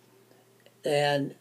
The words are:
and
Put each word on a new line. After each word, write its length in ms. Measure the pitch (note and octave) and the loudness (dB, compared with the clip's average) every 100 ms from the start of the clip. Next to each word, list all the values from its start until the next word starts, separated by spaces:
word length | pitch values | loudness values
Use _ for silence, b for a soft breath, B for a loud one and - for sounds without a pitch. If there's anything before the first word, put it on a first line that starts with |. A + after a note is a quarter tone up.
| b _ _ - _ _ - _ D3+ | b _ _ -20 _ _ -20 _ -2
and 480 | C#3+ D3 C#3+ C#3+ - | 0 2 0 -4 -10